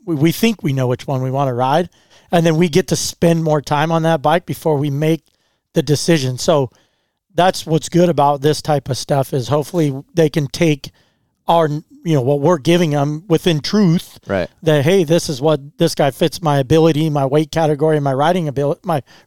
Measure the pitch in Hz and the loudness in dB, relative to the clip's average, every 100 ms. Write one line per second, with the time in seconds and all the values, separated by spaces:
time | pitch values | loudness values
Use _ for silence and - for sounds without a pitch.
0 | - 156 160 160 226 226 165 135 127 123 | -8 0 0 2 0 0 -2 -2 -2 -2
1 | - 135 131 131 139 120 127 147 175 _ | -4 -4 -4 -2 -2 -2 0 0 -2 _
2 | _ _ _ 175 170 156 180 147 185 160 | _ _ _ 0 2 2 2 0 0 -2
3 | - - 175 170 160 151 131 147 156 165 | -4 -2 0 2 0 -2 0 -2 0 0
4 | 160 165 143 165 - 147 165 147 147 139 | 0 0 0 0 -2 -6 -2 -2 -2 -2
5 | 156 160 _ _ _ _ _ - 139 143 | 0 -2 _ _ _ _ _ -2 0 0
6 | - 165 131 127 - 156 131 _ _ _ | 2 0 0 -2 0 0 0 _ _ _
7 | _ _ _ - 180 185 - 156 - 165 | _ _ _ 0 0 0 -2 -2 0 2
8 | 175 143 143 143 139 147 - 147 - 127 | 2 2 2 2 0 -2 -2 -4 -2 -6
9 | - 143 135 143 113 143 147 180 151 135 | -4 -2 -2 -4 -2 -2 -2 -2 -2 -2
10 | - - 160 170 143 - 170 151 - - | -6 0 0 0 -4 -2 0 0 -6 -20
11 | _ _ _ _ - 170 160 147 - - | _ _ _ _ -2 0 0 -2 -10 -10
12 | 233 151 120 143 139 180 127 170 175 147 | -2 0 0 0 2 0 2 2 2 0
13 | 143 151 185 160 - 156 - 208 196 165 | -2 -4 -2 -2 0 -2 0 2 4 2
14 | - - - 98 85 _ 156 151 139 196 | -2 -14 -6 -4 -4 _ 0 2 2 2
15 | 156 170 - 131 151 151 143 - 170 - | 2 0 -2 -4 -2 -2 -4 -2 -2 0
16 | 147 - 170 - 160 143 131 160 156 139 | -2 0 -2 -2 -2 0 2 2 4 2
17 | 160 147 135 143 156 160 160 151 156 156 | 0 -2 0 0 0 0 0 0 0 0
18 | 143 131 147 185 156 131 143 - - 156 | 0 0 0 0 -2 -2 -4 -4 -4 -4
19 | - - | -6 -16